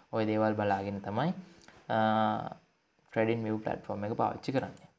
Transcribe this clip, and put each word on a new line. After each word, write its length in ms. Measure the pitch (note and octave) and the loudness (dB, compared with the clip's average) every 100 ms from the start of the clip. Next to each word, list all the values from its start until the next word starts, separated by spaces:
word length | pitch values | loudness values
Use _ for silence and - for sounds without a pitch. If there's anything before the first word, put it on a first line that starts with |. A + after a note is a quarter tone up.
| _ | _
ඔය 140 | A2 A2 | -2 2
දේවල් 280 | G#2+ A2 | 4 2
බලාගෙන 440 | G#2+ G#2 F#2+ G2 G2 | 2 2 0 -2 -4
තමයි, 300 | G2 G#2+ D#3 - - - - - - | -4 0 0 -2 -10 -20 -20 -20 -2
අ, 100 | A2+ A2 A2 G#2+ A2 - - _ _ _ _ _ | 2 4 4 2 0 -4 -12 _ _ _ _ _
ට්‍රේඩින් 320 | A2+ A2+ A#2 | 0 2 2
විව් 180 | G#2+ A2 | 0 -2
ප්ලැට්ෆෝම් 420 | - - - G2+ | -2 -4 -4 -6
එක 120 | G#2 A#2 | -4 0
පාවිච්චි 340 | A2 - - | 0 0 -2
කරන්නේ. 360 | C3 F#2+ - - | -2 -4 -10 -20